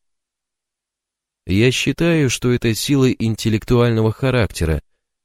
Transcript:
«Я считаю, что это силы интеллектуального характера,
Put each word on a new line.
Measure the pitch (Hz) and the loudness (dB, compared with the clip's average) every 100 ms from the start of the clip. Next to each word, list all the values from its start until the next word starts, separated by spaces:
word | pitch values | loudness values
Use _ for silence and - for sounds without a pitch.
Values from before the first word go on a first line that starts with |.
| _ _ _ _ _ _ _ _ _ _ _ _ _ _ - | _ _ _ _ _ _ _ _ _ _ _ _ _ _ -4
«Я | 95 123 | 2 2
считаю, | 123 - 139 170 165 135 | 2 -2 -2 0 2 0
что | - 127 | 0 -2
это | 123 120 | 0 0
силы | 110 - 143 131 - | -2 0 2 2 2
интеллектуального | 113 107 113 107 - 123 120 113 110 | -2 -2 -2 -2 0 0 2 2 0
характера, | - 131 127 104 - 80 76 - _ _ _ | 0 -2 0 -2 -2 -2 -2 -6 _ _ _